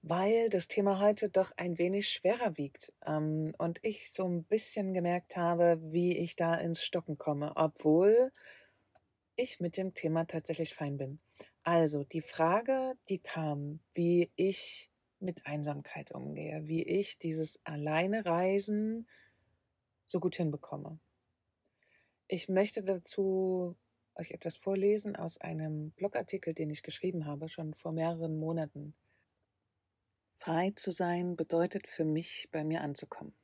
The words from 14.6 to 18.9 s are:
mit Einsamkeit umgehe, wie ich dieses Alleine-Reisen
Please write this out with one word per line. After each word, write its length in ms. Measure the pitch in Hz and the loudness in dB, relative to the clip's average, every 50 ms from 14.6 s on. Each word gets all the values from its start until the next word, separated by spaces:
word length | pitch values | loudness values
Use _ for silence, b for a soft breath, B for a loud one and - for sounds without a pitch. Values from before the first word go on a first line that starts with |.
| - - - - - _ _ _ _ _ _ _ | -4 -6 -6 -8 -12 _ _ _ _ _ _ _
mit 260 | 196 185 170 - _ | -8 -6 -6 -6 _
Einsamkeit 640 | 147 147 151 147 147 143 143 143 - - - - - | -6 -4 -4 -2 -4 -4 -6 -8 -12 -12 -14 -12 -12
umgehe, 560 | - - 127 143 147 147 156 - 151 156 156 151 | -12 -10 -8 -8 -8 -8 -8 -6 -6 -8 -6 -2
wie 160 | 160 160 - | -2 -2 0
ich 360 | - - 190 202 - - _ | 0 0 0 0 -2 -6 _
dieses 400 | - 170 156 160 160 156 - - _ | -6 -4 -2 -2 -2 -4 -6 -10 _
Alleine-Reisen 1400 | - 156 147 147 151 151 160 175 190 208 226 208 180 165 170 180 185 196 202 196 202 214 208 214 220 | -8 -6 -4 -2 0 2 2 2 2 0 0 0 0 2 2 4 4 2 2 0 0 0 0 0 0